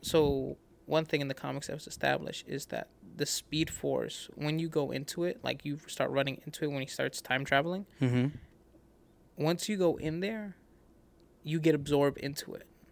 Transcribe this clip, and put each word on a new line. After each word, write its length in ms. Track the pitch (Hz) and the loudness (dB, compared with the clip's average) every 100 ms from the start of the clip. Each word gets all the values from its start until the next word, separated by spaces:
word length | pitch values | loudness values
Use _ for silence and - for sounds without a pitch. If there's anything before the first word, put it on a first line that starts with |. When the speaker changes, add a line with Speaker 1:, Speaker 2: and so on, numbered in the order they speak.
Speaker 1:
So 560 | - 165 147 135 131 151 _ - - | 2 4 6 4 -2 -8 _ -20 0
one 180 | 156 160 | 0 2
thing 160 | 147 | 0
in 80 | 139 | -2
the 40 | |
comics 340 | 139 139 135 - | -4 -4 -6 -6
that 60 | 156 | -8
was 120 | - | -10
established 580 | - 139 139 - - - | -2 2 2 -2 -8 -6
is 200 | 139 - | -8 -6
that 240 | - - _ - - | -8 -8 _ -18 -6
the 100 | 143 | -2
Speed 440 | - - 156 160 | -2 -2 -2 -2
Force, 600 | - 143 131 113 - - - | -2 -2 0 -2 -6 -12 -4
when 240 | 151 156 | -2 0
you 80 | 165 | 0
go 240 | 160 139 | 0 0
into 320 | 135 143 - | -2 -6 -4
it, 160 | 175 - | -4 -2
like, 220 | 127 127 | -4 -4
you 160 | 147 147 - | -4 -8 -8
start 240 | - 131 | -2 0
running 300 | 135 139 135 - | 2 0 -2 -10
into 200 | - 151 | -4 -4
it 20 | |
when 140 | 143 | -2
he 60 | 131 | -4
starts 340 | - 135 - | -2 -2 -4
time 240 | - 131 139 | 0 0 4
traveling. 400 | 139 135 - - - | 4 4 -2 -6 0
Speaker 2:
Mm-hmm. 340 | 131 123 131 - - - _ - - _ _ _ _ - | 4 4 2 0 -12 -20 _ -20 -20 _ _ _ _ -2
Speaker 1:
Once 320 | 151 170 - | 0 0 -2
you 80 | 208 | 2
go 180 | 175 156 | 2 2
in 220 | 156 160 | -2 -4
there, 380 | 196 220 208 180 _ - - - _ _ _ _ | -4 -6 -8 -14 _ -20 -20 -20 _ _ _ _
you 160 | 151 160 | -4 2
get 140 | 160 151 | 4 4
absorbed 420 | 143 147 143 135 | 4 4 4 2
into 360 | 139 143 - - | -4 -6 -8 -12
it. 120 | - - - | -14 -20 -20